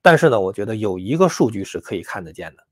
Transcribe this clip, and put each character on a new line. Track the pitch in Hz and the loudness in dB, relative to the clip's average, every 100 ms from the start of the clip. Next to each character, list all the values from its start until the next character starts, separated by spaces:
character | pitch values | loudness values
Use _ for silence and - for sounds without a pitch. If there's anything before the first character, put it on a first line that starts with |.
但 | 185 160 | 6 6
是 | 165 | 4
呢， | 117 | 2
我 | 95 | -2
觉 | 101 | -4
得 | 104 110 | -6 -4
有 | 104 90 | -4 -4
一 | 95 156 | -4 0
个 | 185 | 0
数 | - 135 | 2 -2
据 | 107 | 0
是 | 95 87 | -8 -10
可 | - 101 | -8 -10
以 | |
看 | 85 107 | -8 -12
得 | 85 | -12
见 | 78 85 | -16 -16
的 | _ _ | _ _